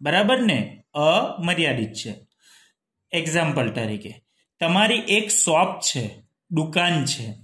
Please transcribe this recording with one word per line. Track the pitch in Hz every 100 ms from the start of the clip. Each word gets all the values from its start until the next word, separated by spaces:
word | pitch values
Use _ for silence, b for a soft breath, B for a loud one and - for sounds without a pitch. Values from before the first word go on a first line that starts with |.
બરાબર | 143 175 208 262
ને? | 226 127 104 - _
અમર્યાદિત | 147 151 190 262 - 170 170 156 123 110
છે. | - 117 101 _ _ b b b b _ _ _
એક્ઝામ્પલ | 170 160 165 160 143 110
તરીકે | 117 110 104 104 107 _ _ _ -
તમારી | 165 180 220 233 -
એક | 208 208
શોપ | - - 156 190 -
છે, | - 139 104 - _ _ -
દુકાન | 160 156 175 175 160
છે | 131 - 113 107